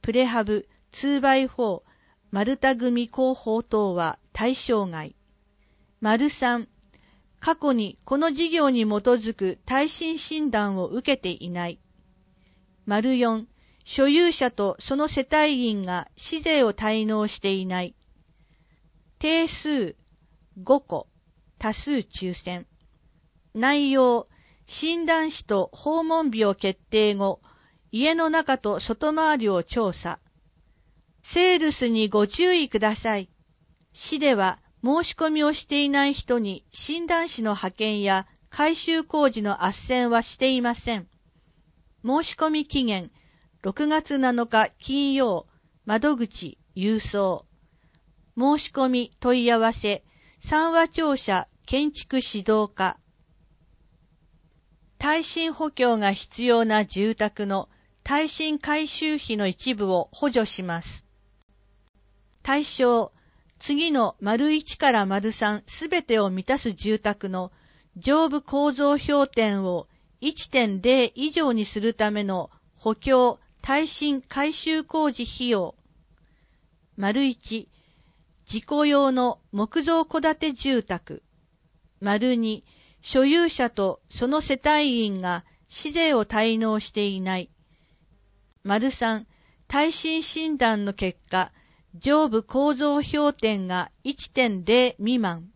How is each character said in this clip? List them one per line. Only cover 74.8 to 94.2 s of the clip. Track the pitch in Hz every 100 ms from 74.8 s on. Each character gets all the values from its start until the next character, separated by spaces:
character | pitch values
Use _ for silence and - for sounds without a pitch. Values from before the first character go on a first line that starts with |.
工 | 311 320 302
事 | 247
費 | 240 - 247
用。 | 214 175 _ _ _ _ _ _ _ _ _ _ _ _ -
丸 | 196 226 277
一、 | 240 - 226 - _ _ _ _ _ _ _ -
自 | 214 -
己 | 294 294
用 | 285 277
の | 254 247 - _
木 | 202 214 330
造 | 294 330
戸 | 320 320
建 | 311
て | 311 311
住 | 247 269 254
宅。 | - 180 - 151 _ _ _ _ _ _ _ _
丸 | 196 208 254
二、 | 240 226 214 _ _ _ _
所 | - 262
有 | 269 330 339
者 | - 240
と | 226 190 - _
そ | - 247
の | 302
世 | 302 269 294
帯 | 302 294 240
員 | 214 190
が | 180 175 _ _ _
市 | - 302
税 | 302 330
を | 262
滞 | 208 220 226 220
納 | 220 214
し | -
て | 214 202
い | 190
な | 185 185
い。 | 180 _ _ _ _ _ _ _ _ _ _ _
丸 | 196 208 262
三、 | - 226 220 226 _ _ _ _
耐 | 285 311
震 | 311 320 320
診 | 311 330 320 294
断 | 233 214
の | 202
結 | 196 190 - _
果、 | 185 185 _ _ _ _
上 | 170 262 294 311
部 | 220
構 | 220 262 294
造 | 254 294 285
評 | 294 294 294
点 | 294 220 202 185
が | 180 170 _
一 | 262 277